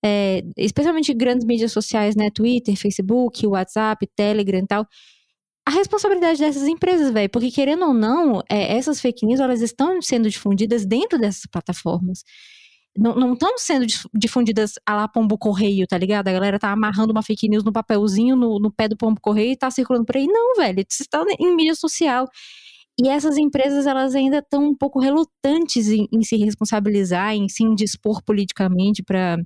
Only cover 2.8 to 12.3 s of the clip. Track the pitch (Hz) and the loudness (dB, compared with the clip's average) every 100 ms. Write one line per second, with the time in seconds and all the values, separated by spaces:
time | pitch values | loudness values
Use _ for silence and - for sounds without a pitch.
2.8 | 208 202 190 240 247 - 214 196 185 - | -2 -4 0 2 0 0 -2 0 -2 -2
3.8 | 220 214 - - 208 214 196 190 196 208 | -2 -2 -6 -2 0 0 0 -2 0 -2
4.8 | 214 - - _ _ _ _ _ - 311 | -4 -10 -20 _ _ _ _ _ -2 0
5.8 | 392 427 403 381 339 320 302 277 277 320 | 0 0 0 2 2 2 0 0 -2 0
6.8 | 370 359 285 220 202 240 247 262 269 320 | 0 2 2 2 0 0 -2 0 0 2
7.8 | 359 247 214 277 330 202 - 208 196 220 | 2 2 2 2 2 0 0 -2 0 0
8.8 | 269 294 254 233 214 262 269 240 226 - | 0 -2 -2 0 0 2 2 0 -2 0
9.8 | 294 370 - 247 220 202 202 196 220 233 | 0 0 0 0 0 -2 -2 0 2 0
10.8 | 196 226 440 330 208 190 - 180 - 180 | 0 0 0 0 0 -4 -8 -10 -6 -6
11.8 | 175 170 180 185 - | -2 -2 -2 -6 -12